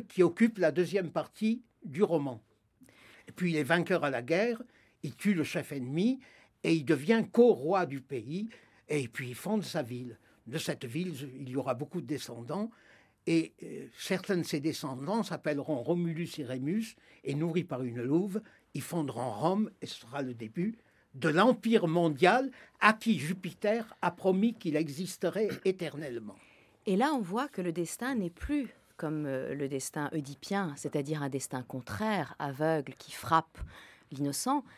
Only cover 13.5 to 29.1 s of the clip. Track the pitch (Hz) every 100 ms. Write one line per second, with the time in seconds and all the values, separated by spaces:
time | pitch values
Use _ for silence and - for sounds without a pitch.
13.5 | - 170 - 135 - - 185 185 185 160
14.5 | 156 147 143 147 127 143 226 208 151 160
15.5 | 147 139 143 117 175 170 156 170 - 123
16.5 | 127 139 208 220 - _ - - 143 165
17.5 | 170 170 127 127 120 123 156 202 196 -
18.5 | - _ - - 170 143 120 127 104 151
19.5 | 190 220 - - - 113 143 135 117 110
20.5 | 135 190 226 _ _ _ 135 160 151 220
21.5 | - 233 226 175 165 170 143 175 233 269
22.5 | - - _ 208 220 233 180 151 185 180
23.5 | - 208 226 226 - 180 175 190 190 226
24.5 | 233 180 151 156 139 180 - 175 185 214
25.5 | 190 190 190 165 143 147 120 107 95 -
26.5 | - _ _ - 190 269 294 180 208 277
27.5 | - 180 165 170 - 240 262 175 - -
28.5 | 294 254 - _ - 156